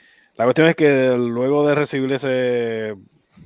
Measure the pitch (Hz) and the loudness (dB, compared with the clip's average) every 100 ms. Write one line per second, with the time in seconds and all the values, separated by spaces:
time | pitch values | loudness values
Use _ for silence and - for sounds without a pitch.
0 | _ _ _ - 117 127 160 160 151 135 | _ _ _ -2 0 4 2 4 2 4
1 | 131 123 120 117 131 147 147 143 139 139 | 2 0 -2 -2 -2 0 2 0 -2 -4
2 | 131 135 139 127 123 120 117 110 110 101 | -4 -4 -2 -2 -2 -2 -4 -6 -8 -10
3 | - _ _ - | -18 _ _ -20